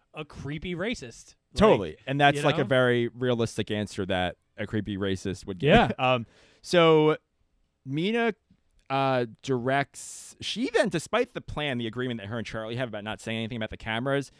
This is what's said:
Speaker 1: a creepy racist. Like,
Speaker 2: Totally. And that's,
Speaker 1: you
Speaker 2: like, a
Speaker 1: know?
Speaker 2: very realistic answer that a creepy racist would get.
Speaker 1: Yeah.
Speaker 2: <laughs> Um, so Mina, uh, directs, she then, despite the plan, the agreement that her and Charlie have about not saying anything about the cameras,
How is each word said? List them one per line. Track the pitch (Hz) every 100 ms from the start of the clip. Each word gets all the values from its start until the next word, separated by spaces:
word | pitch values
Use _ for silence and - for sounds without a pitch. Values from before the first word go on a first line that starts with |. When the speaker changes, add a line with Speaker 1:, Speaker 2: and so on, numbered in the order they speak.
| _
Speaker 1:
a | 156 156
creepy | - 139 156 190 170
racist. | 202 - 120 - - _ _
Like, | -
Speaker 2:
Totally. | 214 143 87 78 -
And | 139
that's, | 143 143
Speaker 1:
you |
Speaker 2:
like, | 151 135
a |
Speaker 1:
know? | 123
Speaker 2:
very | 127 127 120 120
realistic | 120 127 117 113 - 107
answer | 104 104 - 92
that | 92 90 - _ -
a | 107
creepy | 110 98 98
racist | 98 95 98 90 -
would | 92
get. | 139 208 180
Speaker 1:
Yeah. | -
Speaker 2:
<laughs> | 127
Um, | 127 117 _ _ _
so | - 180 165 160 151 151 _ _ _ _ _ _ 135
Mina, | 143 185 233 233 190 _ _ _ _ -
uh, | 135 135 131 120 110
directs, | - 127 120 135 139 - - - - -
she | - - 269
then, | 453 254
despite | 165 - 220 -
the | 170
plan, | - - 147 123
the | 117
agreement | 110 127 117
that | 98
her | 117
and | 107
Charlie | 117 110 120
have | 127
about | 104
not | 104 101
saying | - 113
anything | 113 120
about | 110
the | 98
cameras, | - 113 135 139 131 _